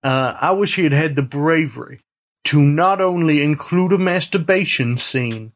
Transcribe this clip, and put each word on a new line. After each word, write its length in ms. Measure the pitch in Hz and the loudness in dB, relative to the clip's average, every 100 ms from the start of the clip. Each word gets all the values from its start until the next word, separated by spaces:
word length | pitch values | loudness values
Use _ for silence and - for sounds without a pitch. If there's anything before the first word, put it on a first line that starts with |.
Uh, 340 | 135 131 127 - | 0 0 -2 -2
I 120 | 151 | 0
wish 240 | 190 202 - | 0 0 0
he 80 | |
had 80 | 165 | 2
had 240 | 139 160 143 | 2 0 -2
the 60 | |
bravery 760 | 135 143 151 165 156 123 - 131 _ _ _ _ | -4 -2 0 0 -2 -8 -16 -20 _ _ _ _
to 160 | - 147 | 0 4
not 400 | 143 147 180 196 | 4 4 2 2
only 420 | 190 175 160 147 | 0 0 2 2
include 500 | 147 147 - 175 185 | 0 -2 -2 0 2
a 60 | 196 | 2
masturbation 960 | 185 180 - 185 165 190 190 - 120 120 | 2 0 -2 -4 0 0 0 -2 -2 0
scene 560 | - 131 120 113 110 | -2 -2 -4 -8 -12